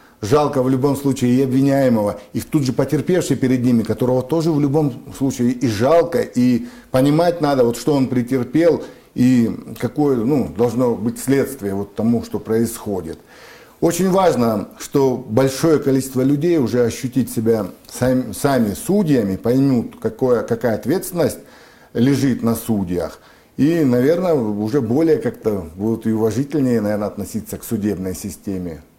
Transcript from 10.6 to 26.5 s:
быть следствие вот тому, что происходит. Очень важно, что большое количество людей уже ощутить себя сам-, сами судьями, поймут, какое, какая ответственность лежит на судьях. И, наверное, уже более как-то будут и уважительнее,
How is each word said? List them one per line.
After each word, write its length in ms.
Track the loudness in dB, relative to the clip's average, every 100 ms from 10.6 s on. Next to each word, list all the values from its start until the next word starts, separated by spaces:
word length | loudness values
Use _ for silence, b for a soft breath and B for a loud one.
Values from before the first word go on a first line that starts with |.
| 0 2 0
быть 280 | 0 -4 -4
следствие 520 | 0 0 0 -6 -6
вот 200 | -6 -6
тому, 300 | -2 0 0
что 140 | -2 -8
происходит. 800 | -2 0 0 -4 -6 -6 -8 -14 B B B B B B
Очень 300 | 0 2 2
важно, 580 | 4 2 2 0 0 -6 -12
что 380 | -4 0 2 0
большое 640 | -2 0 2 2 2 2
количество 420 | 2 0 0 -2
людей 360 | 0 0 2 2
уже 260 | 2 2
ощутить 480 | 0 -2 -4 -2 -2
себя 340 | 0 0 0 -2 -12 -18
сам-, 420 | -2 0 0 -2
сами 420 | -2 0 2 0
судьями, 640 | -2 0 0 2 2 0 -2
поймут, 600 | 0 2 2 0 -2 -6
какое, 420 | -8 -2 0 2
какая 340 | 0 -2 -2 -2
ответственность 640 | -2 -4 -2 -2 -2 -4 B B B B B
лежит 500 | 0 2 2 0 0
на 120 | -2
судьях. 640 | -2 -2 -2 -2 -4 -4 -10 b b b 0
И, 280 | 0 2
наверное, 500 | 2 2 2 2 0
уже 460 | 0 -2 -4 -2 -2
более 380 | 0 0 2 2
как-то 480 | 0 -4 -4 -4 -6
будут 320 | -6 -4 -2 -2
и 60 |
уважительнее, 680 | 0 0 -2 -2